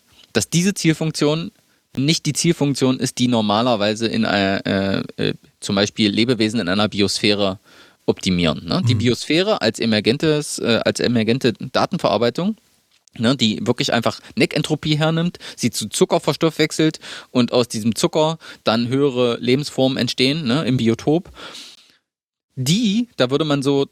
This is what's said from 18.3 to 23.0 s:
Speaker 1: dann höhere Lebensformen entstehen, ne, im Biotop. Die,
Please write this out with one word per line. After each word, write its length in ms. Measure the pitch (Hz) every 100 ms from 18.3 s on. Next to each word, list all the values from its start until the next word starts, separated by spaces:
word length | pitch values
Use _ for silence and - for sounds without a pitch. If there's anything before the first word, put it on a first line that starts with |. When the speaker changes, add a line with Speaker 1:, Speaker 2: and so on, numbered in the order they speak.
| 160 - -
Speaker 1:
dann 240 | - 113 117
höhere 500 | 135 143 123 123 117
Lebensformen 560 | 120 135 147 - 131 135
entstehen, 480 | 123 - 127 156
ne, 200 | 131 123
im 120 | 107 127
Biotop. 540 | 113 113 - 160 - - - - - - _ _ _ _ _ _ _ -
Die, 520 | 127 196 226 208